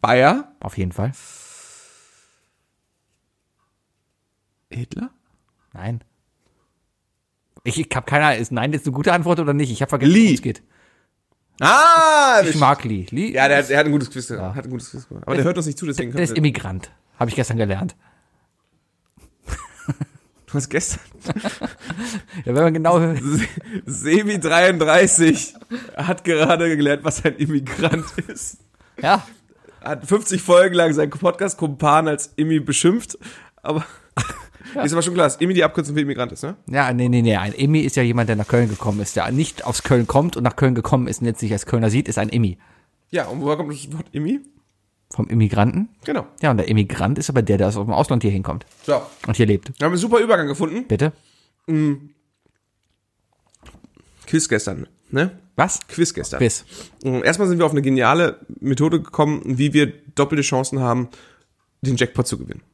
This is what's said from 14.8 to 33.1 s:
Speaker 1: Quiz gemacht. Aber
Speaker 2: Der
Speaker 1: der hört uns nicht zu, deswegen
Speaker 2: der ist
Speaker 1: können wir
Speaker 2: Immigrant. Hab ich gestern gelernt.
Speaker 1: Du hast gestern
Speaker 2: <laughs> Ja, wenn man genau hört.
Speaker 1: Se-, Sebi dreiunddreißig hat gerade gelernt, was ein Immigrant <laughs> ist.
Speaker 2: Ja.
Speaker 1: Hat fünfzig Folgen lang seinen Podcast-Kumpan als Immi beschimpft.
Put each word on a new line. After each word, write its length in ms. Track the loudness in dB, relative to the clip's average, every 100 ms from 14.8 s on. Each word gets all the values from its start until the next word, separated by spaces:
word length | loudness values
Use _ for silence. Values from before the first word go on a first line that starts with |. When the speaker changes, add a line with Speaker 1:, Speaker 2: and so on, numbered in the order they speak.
| -12
Speaker 1:
Quiz 160 | -18 -18
gemacht. 160 | -14 -4
Aber 100 | 0
Speaker 2:
Der 80 |
Speaker 1:
der 20 | 0
hört 80 | 0
uns 80 | -4
nicht 120 | -6
zu, 80 | -6
deswegen 260 | -6 -6
Speaker 2:
der 100 | -2
ist 60 | -2
Speaker 1:
können 60 | 2
wir 140 | 0
Speaker 2:
Immigrant. 420 | 0 -8 -10 -12 _ _ _
Hab 120 | -4
ich 60 | -2
gestern 220 | -2 -2
gelernt. 380 | -2 -2 -6 -10 _ _ _ _ _ _ _ _ _ _ _ _ -20 _ -12 -12 -12 -14 -10 -8 -8 _ _ _ _
Speaker 1:
Du 60 |
hast 160 | -6 -2
gestern 300 | -4 -4 -10 -12 -16
Speaker 2:
<laughs> 100 | -10 -6 -8 -8 -12 -14 -14 -10 -8 -10 -12 -12 -4
Ja, 80 |
wenn 100 | 2
man 100 | 2
genau 260 | 2 2 4
hört. 200 | 2 -2
Speaker 1:
Se-, 260 | -2 -2 -2 -8 -12 -14 -10
Sebi 540 | -8 0 2 2 -4
dreiunddreißig 1120 | 0 4 4 4 4 6 6 6 4 4 -4 -14 -14 -14 -12 -8
hat 260 | -4 -4
gerade 520 | 0 2 4 4 2 2
gelernt, 260 | 2 2
was 200 | -2 -2 -2
ein 100 | -2
Immigrant 680 | -2 -2 -4 -2 -2 -2 -6 -10
<laughs> 100 | -10
ist. 320 | -12 -14 -16 _ _ _ -6
Speaker 2:
Ja. 240 | 0 0 0 -20 _ _ -20 _
Speaker 1:
Hat 240 | -10 -10 -2
fünfzig 360 | -2 0 -6
Folgen 340 | 4 6 6 4
lang 180 | 2
seinen 160 | 2 -2
Podcast-Kumpan 960 | 0 -2 0 -4 -4 -6 0 4 4 2
als 200 | -2 -6 -4
Immi 240 | 0 0
beschimpft. 580 | 0 2 2 2 -4